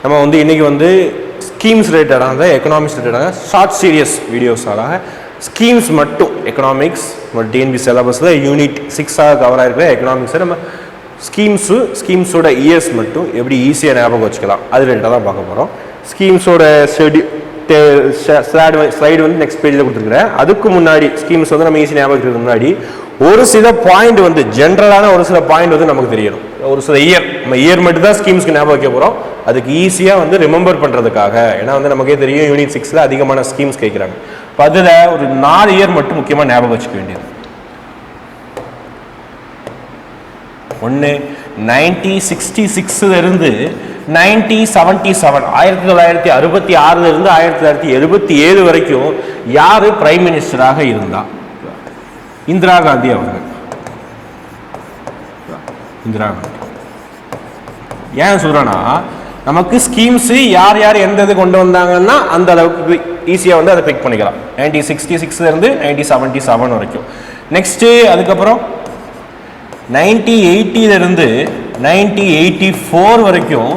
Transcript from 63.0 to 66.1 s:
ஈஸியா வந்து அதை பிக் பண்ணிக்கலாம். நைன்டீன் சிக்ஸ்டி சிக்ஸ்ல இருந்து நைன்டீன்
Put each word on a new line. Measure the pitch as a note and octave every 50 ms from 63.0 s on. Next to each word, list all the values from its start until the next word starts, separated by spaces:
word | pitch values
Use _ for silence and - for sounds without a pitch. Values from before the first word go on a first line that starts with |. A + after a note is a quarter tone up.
| - - - - - E3+ F3
ஈஸியா | F3+ - F3+ F3+ E3
வந்து | D#3+ F#3 F#3+
அதை | F3 D3+ D#3
பிக் | C#3 - -
பண்ணிக்கலாம். | C3 A#2+ G#2 G#2 F#2+ F#2 G2+ - - - -
நைன்டீன் | C3+ D3+ D3+ D3+ C#3+ -
சிக்ஸ்டி | D#3 - - - F3 E3+ E3
சிக்ஸ்ல | E3 - - E3+ E3
இருந்து | D#3 D#3+ F#3 B3+ C#4 - -
நைன்டீன் | D3 C#3+ C#3+ D3 -